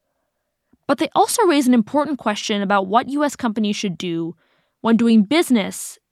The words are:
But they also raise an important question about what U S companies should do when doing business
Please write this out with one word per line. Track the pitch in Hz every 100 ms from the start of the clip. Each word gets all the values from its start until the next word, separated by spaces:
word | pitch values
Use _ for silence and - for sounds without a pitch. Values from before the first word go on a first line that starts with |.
| _ _ _ _ _ _ _ _ -
But | 285
they | 311
also | - 440 -
raise | 392 294 247
an |
important | 247 208 285 294 277
question | 220 202 - 208
about | 190 202 190
what | 220 254
U | 285
S | 294 -
companies | 247 208 208 208
should | 208 160
do | 180 165 165 - _ _ _ _
when | 226 226
doing | 233 226
business | 196 311 359 240 185 - - - _